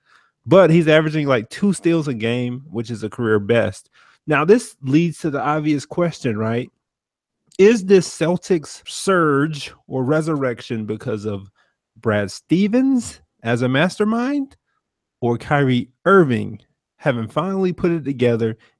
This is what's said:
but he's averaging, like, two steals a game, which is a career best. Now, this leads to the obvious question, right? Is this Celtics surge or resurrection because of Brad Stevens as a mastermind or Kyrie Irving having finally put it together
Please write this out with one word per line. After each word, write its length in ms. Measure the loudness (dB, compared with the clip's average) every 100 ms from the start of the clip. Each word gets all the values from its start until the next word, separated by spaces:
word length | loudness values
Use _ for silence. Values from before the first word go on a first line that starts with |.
| _ _ _ _
but 280 | 2 6 6
he's 160 | 6 6
averaging, 400 | 4 4 0 0
like, 240 | 0 -2
two 200 | -4 -2
steals 360 | 0 0 0 -2
a 80 | -4
game, 480 | -2 -2 -4 -8 -10
which 220 | -10 -8
is 140 | -8
a 60 | -8
career 280 | -4 0 2
best. 540 | 2 2 0 -4 -16 _ _ _ -2
Now, 180 | 0
this 320 | 4 2 2 -12
leads 380 | 0 0 0 -2
to 100 | -6
the 100 | -4
obvious 460 | -2 -2 -2 -2 -4
question, 500 | -4 -4 -4 -6 -4
right? 360 | -4 -4 -6 _ _ _ _ _ _ _ _ 4
Is 260 | 4 4 4
this 240 | 2 2
Celtics 720 | -2 -2 -2 -2 -4 -4 -18 -16
surge 840 | -8 -2 0 2 0 0 -4 -12 -18 -10
or 180 | -6
resurrection 840 | -2 0 -2 -2 -2 -4 -8 -8 -6
because 380 | -8 -6 -6 -6
of 260 | -8 -12 _ _ _ _ _
Brad 360 | -2 0 -2
Stevens 920 | -6 -2 0 2 2 2 0 -4 -12 _ _
as 180 | -4 -2
a 80 | 0
mastermind 880 | 0 0 0 -2 -2 -2 -4 -6 _ _ _ _ _ _ -6
or 160 | -4 -4
Kyrie 540 | -2 0 2 0 -2 _ 4
Irving 540 | 4 4 0 -4 -10 _ _ _ _
having 320 | -4 -4 -4
finally 440 | -4 -4 -2 -2
put 200 | -2 -2
it 120 | -2
together 540 | -4 -2 0 0 -2 -6 _ _